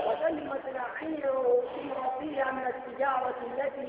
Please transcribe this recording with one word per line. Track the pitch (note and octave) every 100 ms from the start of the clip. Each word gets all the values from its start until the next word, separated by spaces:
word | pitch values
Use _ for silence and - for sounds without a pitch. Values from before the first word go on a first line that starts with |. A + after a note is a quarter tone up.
وسلمت | - - D#4+ D4 D4 C4+ C4
العير | C4 B3 - D#4+ D4+ C#4 C4 B3 B3 - - C#4+ C4+ B3+ C4
فيها | D4+ C#4 C4
من | C4 B3+
التجارة | B3+ B3 B3 C4+ B3+ B3+ B3+ A#3+
التي | B3 C#4 C#4